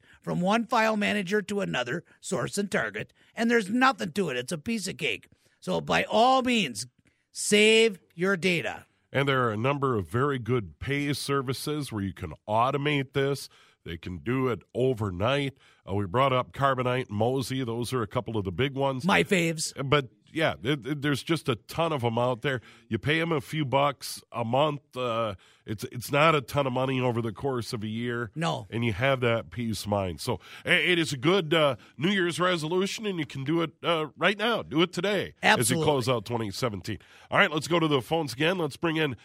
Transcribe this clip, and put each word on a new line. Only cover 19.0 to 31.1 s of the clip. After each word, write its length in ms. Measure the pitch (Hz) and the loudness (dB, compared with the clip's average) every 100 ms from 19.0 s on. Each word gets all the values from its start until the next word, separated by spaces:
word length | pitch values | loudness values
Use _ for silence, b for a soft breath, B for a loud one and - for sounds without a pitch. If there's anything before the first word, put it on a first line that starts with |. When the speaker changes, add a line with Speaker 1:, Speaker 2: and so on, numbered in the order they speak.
| 165 | 2
Speaker 1:
My 180 | 180 | 2
faves. 500 | 170 190 165 160 - - | 4 2 0 -2 -6 -6
Speaker 2:
But, 260 | 135 147 127 _ _ | 2 2 2 _ _
yeah, 240 | 151 151 73 | -2 -2 0
it, 240 | 104 151 113 | -2 -2 -4
it, 160 | 147 | -4
there's 220 | 147 135 | -2 -2
just 260 | - 165 - | -2 -2 -2
a 60 | 117 | -4
ton 360 | - - 165 | -4 -4 -2
of 120 | 147 | 0
'em 160 | 117 113 | 0 0
out 240 | 123 120 | 0 0
there. 180 | 143 127 B B B | -2 -4 B B B
You 120 | 113 | -4
pay 200 | 139 160 | 0 0
'em 120 | 165 | 0
a 100 | 156 | -2
few 240 | - 156 139 | -2 -4 0
bucks 560 | 139 143 - - - - | 2 2 0 -10 -14 -10
a 140 | 117 117 | -6 0
month. 500 | 131 156 147 - 127 | 2 2 0 -8 -6
Uh, 400 | 123 113 113 95 b b - | -2 -2 -2 -4 b b -10
it's, 200 | 107 - | -8 -8
it's 260 | 123 - | -10 -2
not 240 | 143 160 156 | 4 6 4
a 60 | |
ton 260 | - 143 135 | 0 0 0
of 60 | |
money 260 | 127 131 131 | 0 0 0
over 220 | 127 117 | 0 0
the 100 | 113 | -4
course 420 | 92 139 123 110 | -4 -4 -4 -4
of 100 | 117 | -6
a 40 | 110 | -6
year. 440 | 110 120 120 113 156 | -6 -4 -4 -6 -4
Speaker 1:
No. 320 | 165 127 101 | -4 -4 -6
Speaker 2:
And 140 | 113 | -2
you 80 | 120 | 0
have 280 | 104 135 135 | 2 0 2
that 280 | 120 117 - | 2 2 -2
peace 340 | - 117 104 | -6 -4 -4
of 40 | 104 | -2
mind. 320 | 101 92 80 | 0 0 -4
So 200 | - 104 B B - | -6 -6 B B 0
i-, 40 | |
it 280 | 170 156 175 | 0 2 2
is 140 | 160 | 0